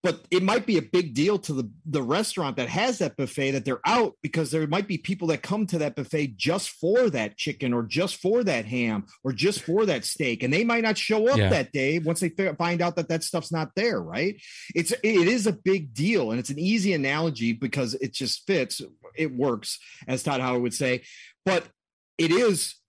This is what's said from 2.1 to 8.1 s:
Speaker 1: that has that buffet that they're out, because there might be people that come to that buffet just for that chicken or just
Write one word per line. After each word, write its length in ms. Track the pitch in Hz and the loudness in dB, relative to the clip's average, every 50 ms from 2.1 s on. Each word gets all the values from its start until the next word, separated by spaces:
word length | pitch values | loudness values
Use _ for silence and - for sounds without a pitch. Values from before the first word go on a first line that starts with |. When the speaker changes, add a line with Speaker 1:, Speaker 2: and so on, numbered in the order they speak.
| 147 190 226 - - 190 165 139 120 | 0 0 0 -2 -2 -2 -2 -2 -2
Speaker 1:
that 140 | 135 123 113 | -2 -4 -2
has 280 | - 180 220 254 247 - | 0 0 0 0 0 0
that 180 | - - - - | -2 -4 -2 -4
buffet 320 | 139 123 - - 139 135 | -6 -4 -2 -2 -2 0
that 160 | 135 139 110 | 0 -2 -2
they're 200 | 135 131 - - | -2 -4 0 2
out, 280 | 151 220 247 226 - - _ | 2 4 4 2 2 -2 _
because 280 | - 147 - 165 160 127 | -8 -4 -2 -2 -2 0
there 160 | 139 160 156 | 0 -2 0
might 220 | 147 156 196 202 208 | 0 0 -2 -2 -2
be 80 | 190 | -6
people 320 | 156 - - 196 190 180 160 | -6 -4 -6 -4 -2 0 -2
that 140 | 156 - | -2 -2
come 240 | - - 190 214 220 | -2 -4 -2 -2 0
to 100 | 180 180 165 | 0 0 -2
that 160 | 151 147 - | -2 -2 -2
buffet 440 | - 135 - - 156 151 135 110 95 | -6 -8 -4 -2 -2 -2 -2 -4 -2
just 320 | - - 170 196 - - | 0 0 0 0 -2 -6
for 400 | - - - 170 208 247 254 220 | -8 -4 0 2 4 4 4 4
that 260 | 143 120 107 104 - | 2 0 -4 -4 -6
chicken 380 | - - 151 139 - 139 127 120 | -6 -6 -6 -6 -2 -2 0 0
or 80 | 120 | 0
just 340 | 117 107 - 143 180 185 | -2 -2 0 -2 0 -2